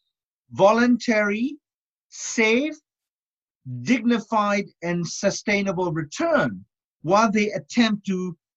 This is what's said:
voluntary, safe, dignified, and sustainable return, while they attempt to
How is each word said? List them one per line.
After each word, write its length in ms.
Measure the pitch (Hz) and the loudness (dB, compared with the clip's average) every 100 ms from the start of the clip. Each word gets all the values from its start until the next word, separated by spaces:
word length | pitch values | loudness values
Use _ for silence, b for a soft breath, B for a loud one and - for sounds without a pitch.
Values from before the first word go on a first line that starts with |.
| _ _ _ _ _ | _ _ _ _ _
voluntary, 1080 | 117 196 226 247 240 - 214 208 208 262 302 _ _ _ _ _ | 2 4 6 4 2 2 0 0 -2 -4 -8 _ _ _ _ _
safe, 640 | - - - 220 240 302 302 _ _ _ _ _ _ _ _ 131 123 | -14 -8 0 2 2 0 -8 _ _ _ _ _ _ _ _ -14 -8
dignified, 840 | 123 262 233 233 - 220 208 202 202 - | 0 0 2 -2 0 0 0 -2 -4 -8
and 260 | 170 175 165 | -6 -4 -6
sustainable 840 | - 196 - - 202 196 175 - | -4 -4 -2 -2 -2 -2 -2 -4
return, 760 | 156 151 - 339 294 135 92 - _ _ _ | -4 -6 -4 0 0 -2 -6 -16 _ _ _
while 280 | 151 202 226 | 2 4 4
they 200 | 214 208 | 2 -2
attempt 540 | - - 240 226 208 196 | -4 -4 2 2 2 -2
to 280 | 185 180 165 _ | -4 -4 -10 _